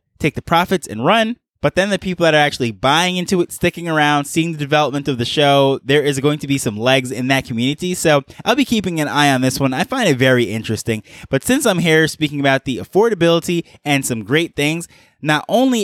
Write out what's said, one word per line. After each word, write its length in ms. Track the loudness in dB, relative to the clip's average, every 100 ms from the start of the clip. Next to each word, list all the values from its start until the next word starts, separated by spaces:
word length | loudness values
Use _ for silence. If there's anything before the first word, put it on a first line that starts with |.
| _ _
take 160 | -4
the 80 | -4
profits, 460 | -2 0 0 -2 -4
and 180 | -4 0
run. 300 | 2 0 -6 _ _
But 120 | -2
then 160 | 0 0
the 80 | -2
people 260 | -4 0
that 80 | 2
are 60 | 4
actually 320 | 2 0 -4
buying 480 | -2 0 2 0 -2
into 240 | -2 -2
it, 100 | -2
sticking 340 | -2 -2 -2 -2
around, 380 | 0 2 2
seeing 280 | 0 -2 -2
the 60 | -4
development 500 | 0 0 0 -2 -4
of 100 | -2
the 80 | -2
show, 520 | 2 4 4 4 0
there 180 | 0 2
is 160 | 2 0
going 200 | 0 -2
to 80 | -2
be 100 | -2
some 180 | -2
legs 380 | -2 2 2 0
in 160 | -4 -2
that 160 | -2
community. 480 | -2 -4 -2 -2 -4
So 300 | -2 2 2 0 -6 -2
I'll 80 |
be 100 | 0
keeping 340 | 0 -2 -2 -2
an 100 | -2
eye 220 | 2 2
on 120 | 2
this 180 | 0 0
one. 140 | -2
I 100 | -2
find 240 | -4 -2 0
it 80 | 2
very 280 | 4 2
interesting. 580 | 0 -4 -4 -6 -4 -6 -8 -20 -6
But 160 | -4
since 220 | 0 0 0
I'm 140 | 0
here 280 | 2 2 2
speaking 320 | -2 -4 -2
about 240 | 0 0
the 140 | -2 -6
affordability 880 | -2 0 2 2 2 2 0 -4 -6 -10
and 220 | -2 -2 0
some 180 | -6
great 320 | -2 -2 -2 -2
things, 320 | -2 -2 -8 _ _ _
not 240 | -2 -2 0
only 320 | 2 2 2